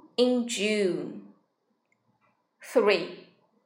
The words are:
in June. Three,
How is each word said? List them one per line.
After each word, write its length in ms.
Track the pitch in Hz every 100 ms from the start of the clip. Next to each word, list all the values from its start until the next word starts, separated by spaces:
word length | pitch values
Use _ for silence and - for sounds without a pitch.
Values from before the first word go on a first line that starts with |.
| - -
in 300 | 247 247 233
June. 840 | - 208 214 190 170 170 - - - _ _ _ _ _ _ _ _ _ _ _ _
Three, 680 | - 254 208 180 - - - _ _ _